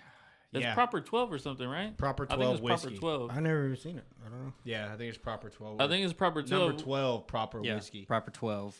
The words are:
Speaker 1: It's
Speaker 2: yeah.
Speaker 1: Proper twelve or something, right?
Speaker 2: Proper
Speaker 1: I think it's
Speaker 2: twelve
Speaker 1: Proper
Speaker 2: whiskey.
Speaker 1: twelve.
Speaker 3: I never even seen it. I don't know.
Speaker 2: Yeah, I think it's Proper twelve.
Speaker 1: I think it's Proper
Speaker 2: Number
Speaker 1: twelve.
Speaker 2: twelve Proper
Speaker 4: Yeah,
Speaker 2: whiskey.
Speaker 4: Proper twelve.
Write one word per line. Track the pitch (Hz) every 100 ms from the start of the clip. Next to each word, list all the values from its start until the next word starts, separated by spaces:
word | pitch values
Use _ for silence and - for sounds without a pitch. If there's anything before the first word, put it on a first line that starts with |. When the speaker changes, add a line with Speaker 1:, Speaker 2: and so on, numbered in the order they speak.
| - - - - _
Speaker 1:
It's | 156
Speaker 2:
yeah. | 120
Speaker 1:
Proper | 113 240 165
twelve | - 226 247
or | 151
something, | 143 131 123
right? | 147 214 214
Speaker 2:
Proper | 139 135 135
Speaker 1:
I | 139
think | 127
it's | 120
Speaker 2:
twelve | 117
Speaker 1:
Proper | 165 151
Speaker 2:
whiskey. | 110
Speaker 1:
twelve. | 165 147 120
Speaker 3:
I | 127
never | 160 156 135
even | 131
seen | 160 165
it. | - - 113
I |
don't | 123 135
know. | 131
Speaker 2:
Yeah, | 123 113 104
I | 107
think | 117
it's | 110
Proper | 120 110 107
twelve. | - 107 107
Speaker 1:
I | 143
think | 180 190
it's |
Proper | 165 180 156
Speaker 2:
Number | 143 190 170
Speaker 1:
twelve. | 147
Speaker 2:
twelve | 131 135 135 117 -
Proper | 120 110 117
Speaker 4:
Yeah, | 110 107
Speaker 2:
whiskey. | 95 104 95
Speaker 4:
Proper | 113 -
twelve. | - 113 104 101 -